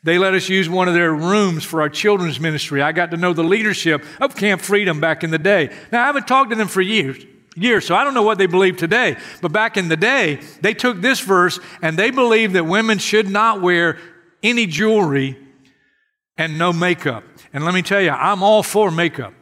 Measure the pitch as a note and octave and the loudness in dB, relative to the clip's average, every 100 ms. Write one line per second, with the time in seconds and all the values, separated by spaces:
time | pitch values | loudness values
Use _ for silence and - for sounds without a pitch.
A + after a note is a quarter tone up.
0 | D#3 F3 F#3+ F#3 F#3 F#3+ E3+ F#3 F3+ E3+ | 0 2 2 0 0 -2 0 0 0 2
1 | E3+ D#3 E3 G#3 G3 D#3+ C#3+ D#3+ D3+ D3 | 2 0 0 2 0 -2 -4 -2 -2 0
2 | G#3 G3+ F3 B2+ D#3+ D3+ - C#3+ C#3+ D#3+ | 0 0 0 -4 -4 -4 -4 -2 0 0
3 | E3+ E3 F3+ E3 E3 G#3+ G#3+ F#3+ E3 D3 | -2 -2 -2 0 2 2 0 -2 0 0
4 | - - C4+ - G#3 F#3 - G3+ G3 D3+ | -4 -6 -4 -2 -2 -2 0 0 0 0
5 | D#3+ D#3+ E3 D#3+ F3 G3+ C3+ - - A#3+ | -2 -2 -4 -2 2 2 0 -6 -4 0
6 | B3+ C#4+ G#3+ B3+ C4 A3 G#3 F#3+ F#3 A3 | 0 -2 0 2 2 0 -2 -2 0 0
7 | C#3 C3 - _ _ - A3 G#3+ - F3+ | -2 -8 -18 _ _ -4 0 0 2 0
8 | C#4 C4 G#3+ G#3 F#3+ F3+ F#3+ F3 E3 A3 | 0 0 0 2 2 4 2 0 -2 0
9 | A3+ C3+ - - F3 D#3 G#3+ - F3 D#3+ | 0 -2 -12 -8 -4 -2 -2 -2 -2 0
10 | G#3+ C4+ F3+ C#3+ - - F#3+ A3 B3+ G3+ | 2 2 0 -4 -10 -4 -4 0 -2 0
11 | G#3+ C4 F#3 F#3+ F3 - - - D#3+ D#3+ | 0 -2 2 2 2 0 -14 -6 -4 0
12 | A3 C4 A#3+ A3 A3 F#3 D#3+ G3 A3+ G#3 | -2 2 2 4 2 0 0 0 0 0
13 | - G#3+ G3 G3+ A3 G#3 F3+ F3 E3+ - | 0 0 0 2 0 2 2 2 0 -2
14 | - - _ _ G#3+ A#3+ G#3+ D3 G#3+ A3 | -12 -20 _ _ -2 0 -2 0 2 2
15 | F3 C#3 C3+ C3+ - _ _ _ _ _ | 2 0 -2 -6 -18 _ _ _ _ _
16 | _ _ _ - D#3+ D3+ F3 E3 F3+ F3 | _ _ _ -6 -6 -2 -2 0 0 0
17 | D3 A2+ - - - C#3 D#3+ F#3 F3 G3+ | -4 -6 -12 -20 -14 -6 -2 -2 0 2
18 | F3+ C3 D#3+ G3+ G3 G#3+ - G#3 G#3 E3 | 2 0 0 2 4 2 2 0 0 2
19 | E3+ - A2 - | -2 -2 -12 -14